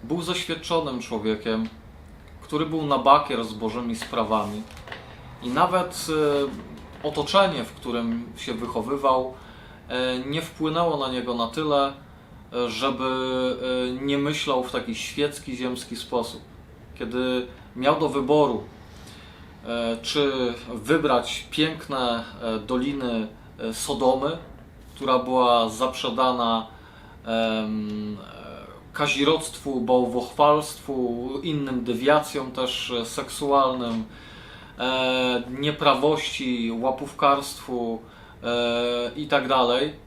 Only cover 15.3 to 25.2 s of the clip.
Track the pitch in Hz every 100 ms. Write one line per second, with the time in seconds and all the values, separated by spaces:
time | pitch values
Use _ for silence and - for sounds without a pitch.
15.3 | - - 123 127 123 - 117 - 123 113
16.3 | - - - - - - - 120 123 127
17.3 | 127 123 - - 123 135 151 151 139 131
18.3 | 151 139 110 - - - - - - -
19.3 | - - - 117 117 117 113 - 147 143
20.3 | 131 123 120 - 117 107 156 147 120 -
21.3 | - - - 156 156 - 135 123 117 113
22.3 | 110 117 110 104 127 135 143 127 113 107
23.3 | - - - 113 113 - 139 127 131 143
24.3 | 165 - - - - - - 131 127